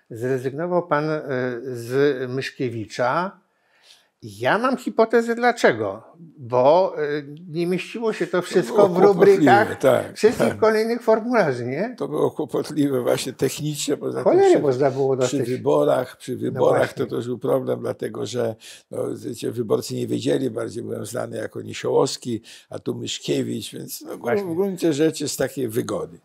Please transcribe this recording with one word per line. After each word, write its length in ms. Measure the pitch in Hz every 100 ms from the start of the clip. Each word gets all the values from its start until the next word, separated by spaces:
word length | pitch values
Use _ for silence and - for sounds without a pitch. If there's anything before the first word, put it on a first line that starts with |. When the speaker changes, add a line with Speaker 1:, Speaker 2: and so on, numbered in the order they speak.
| -
Speaker 1:
zrezygnował 760 | 117 127 131 127 139 175 180 175
pan, 240 | 147 156
e, 120 | 151 131 127 127 120
z 680 | 131 120 117 131 143 127 127
Myszkiewicza. 1080 | 131 131 - 127 113 101 - 123 156 190 - _ _ _ _ _ _ _ _
Ja 360 | 113 101 127 190
mam 180 | 254 254
hipotezę 580 | - 220 226 233 233
dlaczego, 680 | 233 240 233 220 113 104 104 - 170 170 -
bo, 560 | 120 123 131 170 190 165
e, 240 | 147 151 139 147 180
nie 180 | 156 170
mieściło 460 | 180 - 226 226
się 140 | - 175
to 120 | 180
Speaker 2:
To 40 |
Speaker 1:
wszystko 460 | 175 151 - 208 196
Speaker 2:
było 0 |
Speaker 1:
w 100 | 175
rubrykach 680 | 202 185 196 196 160 202 214
Speaker 2:
kłopotliwe, 380 | - 135 117
tak, 120 | 101 -
Speaker 1:
wszystkich 320 | 214 254 233
Speaker 2:
tak. 100 | 104
Speaker 1:
kolejnych 440 | 220 220 226 233
formularzy, 640 | 233 220 226 247 160 123 123
nie? 280 | 139 226 247
Speaker 2:
To 100 | 143
było 220 | 151 -
kłopotliwe 720 | - 147 156 - 151 143 127
właśnie 300 | 120 131 135
technicznie, 640 | - 135 - 151 147 - 143
poza 220 | 135 127
tym 60 |
Speaker 1:
Cholery 260 | 143 349 392
Speaker 2:
przy, 120 | 302
Speaker 1:
można 280 | 143 127 143
było 260 | 127 135 131
Speaker 2:
przy 220 | 127 143
Speaker 1:
dostać. 120 | 120
Speaker 2:
wyborach, 680 | 127 120 147 143 131 127 -
przy 160 | -
Speaker 1:
No 80 | 117
Speaker 2:
wyborach 380 | 123 123 147 156
Speaker 1:
właśnie. 280 | 127 - 123
Speaker 2:
to 100 | 131
też 100 | 120
był 120 | 120
problem, 420 | 131 135 127 123
dlatego 460 | 117 117 123 110 117
że, 300 | 120 113 113 - - _
no, 260 | 117 120 117
wiecie, 340 | 110 120 127
wyborcy 440 | 113 117 123 -
nie 120 | 127 120
wiedzieli, 440 | 120 123 139 131
bardziej 320 | 110 113 113
byłem 240 | 110 113 107
znany 300 | 120 117 113
jako 260 | 107 117
Niesiołowski, 800 | 107 107 123 135 139 - 127 110 - - -
a 80 | 110
tu 160 | -
Myszkiewicz, 800 | 120 113 - - 143 117 120 -
więc, 280 | 127 135 -
no, 100 | 311
gru-, 80 | -
Speaker 1:
Właśnie. 260 | 233 214
Speaker 2:
w 100 | 190
gruncie 380 | 165 202 175 170
rzeczy 360 | 139 160 156 139
z 80 | -
takiej 320 | 135 143 120
wygody. 500 | 117 113 131 - -